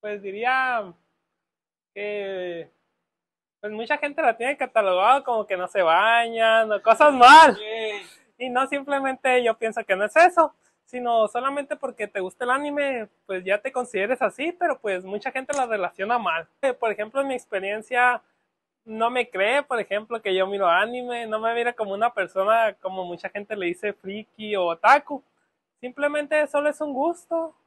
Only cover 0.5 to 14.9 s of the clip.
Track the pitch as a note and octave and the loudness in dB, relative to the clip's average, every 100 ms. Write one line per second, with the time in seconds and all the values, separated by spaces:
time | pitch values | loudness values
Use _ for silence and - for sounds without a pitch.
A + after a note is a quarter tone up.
0.5 | C4 C4 A#3+ G3 E3+ _ _ _ _ _ | -2 -2 -4 -8 -16 _ _ _ _ _
1.5 | _ _ _ _ G3+ G#3 G#3 G3 F#3+ F3+ | _ _ _ _ -12 -10 -8 -8 -10 -10
2.5 | E3+ D3+ _ _ _ _ _ _ _ _ | -12 -14 _ _ _ _ _ _ _ _
3.5 | _ G#3+ G#3+ A3+ D4 D4 C#4+ C4+ A3 A#3+ | _ -14 -10 -6 -4 -4 -2 -2 -2 -6
4.5 | C#4+ C4 - G3 F3+ G3+ C#4 C4 A#3 G#3+ | -6 -4 -2 0 2 4 2 2 -4 -4
5.5 | F#3 F3+ G#3 E3+ E3 G#3+ A#3 A#3 A3+ A3+ | -6 -4 0 2 4 4 2 0 0 2
6.5 | A3+ A3 G#3 - A3 - C4 B3 D4+ D#4 | 4 2 0 2 6 6 8 12 12 12
7.5 | G3 G#3+ A3+ A3 G#3 F#3 - _ _ B3+ | 8 -6 -8 -8 -8 -14 -20 _ _ -4
8.5 | B3 C4 C#4+ C#4 C#4 C4+ C4 C4+ B3+ A#3+ | -2 -2 -4 -4 -4 -4 -4 0 2 2
9.5 | A3 A3+ A3 A3 F#3+ G#3 D#4 F4 F4 D#4 | -2 -4 -6 -4 -2 0 4 4 6 0
10.5 | _ _ _ _ B3 A#3+ A#3 G#3+ A#3 C4 | _ _ _ _ -8 0 2 2 0 -4
11.5 | C#4 C#4+ D4+ C4 - G#3 G3+ F#3 - B3 | -4 -8 -8 -10 -8 -10 -6 -8 -8 -4
12.5 | C4 D4 C#4+ C#4+ B3+ G#3+ _ _ F#3+ F#3 | -2 -2 -4 -4 -4 -10 _ _ -10 -4
13.5 | G#3 C4+ C4 B3 F#3+ G3+ B3+ G#3+ - D4+ | -4 -4 -8 -6 -4 -4 -2 -4 -4 -8
14.5 | F4 F4 B3+ G#3+ | -4 -4 -2 -4